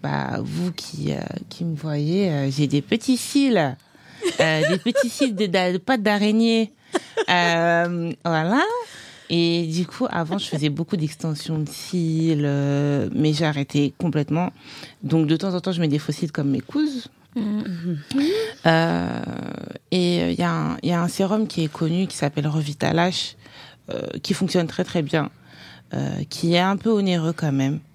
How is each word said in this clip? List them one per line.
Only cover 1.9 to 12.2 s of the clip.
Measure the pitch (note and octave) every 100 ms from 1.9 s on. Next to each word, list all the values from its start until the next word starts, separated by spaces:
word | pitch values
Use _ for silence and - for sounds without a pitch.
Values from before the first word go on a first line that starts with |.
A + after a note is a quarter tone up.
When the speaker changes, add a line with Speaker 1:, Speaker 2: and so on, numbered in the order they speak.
| D3 D3 F#3 G3
Speaker 1:
euh, | D3 C#3
j'ai | C3+ C#3+
des | C#3+
petits | - A#3 - B3+
cils, | - C#4+ C#4 G#3+ D3 B2+ _ - - - G4 -
euh, | D#3+ D#3 B4+
des | F#3+
petits | A#3 C5+ A#3+
cils | - C4+
de, | G3 G#3
de, | F#3 F3+
de | F3+
pattes | - C4
d'araignée. | G#3 G#3 G#3 A3 A3+ A3+ A3 _ _ - - - -
Euh, | F3+ F3 E3+ E3+ E3+ F3 F3 E3+ -
voilà. | E3+ D#3+ E3 A#3+ F#4+ A#4+ A#4 - - - -
Et | E3+ E3+ E3+ E3
du | E3 F3
coup, | - -
avant, | - D#3+ F#3+
je | -
faisais | D#3 D3+
beaucoup | C#3+ E3 F#3+
d'extensions | D3+ - E3 D3+ - D#3
de | D3+
cils, | - - F3+ E3 D#3+